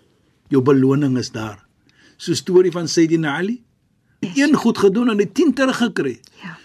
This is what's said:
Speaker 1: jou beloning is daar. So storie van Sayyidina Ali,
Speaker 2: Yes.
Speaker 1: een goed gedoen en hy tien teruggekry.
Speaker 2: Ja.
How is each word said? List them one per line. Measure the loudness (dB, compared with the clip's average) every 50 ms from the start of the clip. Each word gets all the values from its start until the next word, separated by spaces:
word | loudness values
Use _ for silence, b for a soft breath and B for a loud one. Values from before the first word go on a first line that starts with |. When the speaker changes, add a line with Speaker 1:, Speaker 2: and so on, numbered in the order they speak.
| _ _ _ _ _ _ _ _ _ _
Speaker 1:
jou | 0 2 4
beloning | 4 4 4 4 2 2 0 0 0 -2 -2
is | -4 -6
daar. | -10 -10 -10 -10 -12 -16 _ _ _ _ _ b b b b b b
So | b -6 -6 -6
storie | -6 -4 2 4 4 4 4 0
van | -4 -6 -2
Sayyidina | 2 2 2 2 2 0 0 -2 -4 -4
Ali, | -4 -6 -6 -8 -10 _ _ _ _ _ _ _ _ _ _ _
Speaker 2:
Yes. | -12 -6 -2
Speaker 1:
een | 0 2 2 2
goed | 2 2 0 0 2
gedoen | 2 2 2 2 0 0
en | 0 0
hy | -2 -2 0
tien | 0 0 0 2
teruggekry. | 0 0 -2 0 -2 -2 -2 -2 -4 -4 -4 -6 -8 _ _ B B B
Speaker 2:
Ja. | -18 -18 B